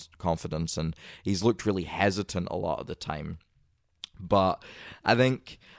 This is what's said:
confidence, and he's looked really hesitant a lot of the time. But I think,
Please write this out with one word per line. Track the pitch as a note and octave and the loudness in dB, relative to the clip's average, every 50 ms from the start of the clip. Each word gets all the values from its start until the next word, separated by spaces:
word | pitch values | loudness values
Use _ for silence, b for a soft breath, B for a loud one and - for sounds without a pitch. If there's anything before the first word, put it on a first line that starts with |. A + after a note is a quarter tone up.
| - - _ | -8 -14 _
confidence, | - - F2+ E2 E2 - E2 D#2 D#2 E2 D#2+ - | -6 -2 -2 -2 -2 -2 -4 -4 -4 -4 -4 -4
and | - D#2+ D#2+ D#2+ B B B B B B | -4 -4 -4 -4 B B B B B B
he's | F#2+ G2 F2+ F#2+ | -2 0 2 4
looked | A#2 A#2 - - | 2 2 2 0
really | G#2+ G2+ F#2+ F2 | 0 0 0 -2
hesitant | D#2 D#2+ - G2 G2+ F#2+ G2+ G2 - - F#2 F2 - - | -4 -2 2 2 2 2 0 -2 -4 -4 -4 -4 -4 -4
a | |
lot | F2+ F#2+ F2 D2+ - | -4 -2 -2 -2 -4
of | - | -6
the | - - | -8 -10
time. | - - D2+ D2+ D2+ D#2 E2 E2 E2 _ _ _ _ _ _ _ _ _ _ _ _ - - _ - | -8 -8 -8 -8 -6 -8 -10 -10 -12 _ _ _ _ _ _ _ _ _ _ _ _ -20 -20 _ -14
But | G2+ E2+ G#2 G2 F#2+ F#2+ - - B B B B B B B B B | -2 2 4 4 6 4 2 0 B B B B B B B B B
I | - A2+ | 4 6
think, | A#2 B2+ C3 C3 B2 - - - B B B B | 6 6 4 2 0 -4 -12 -20 B B B B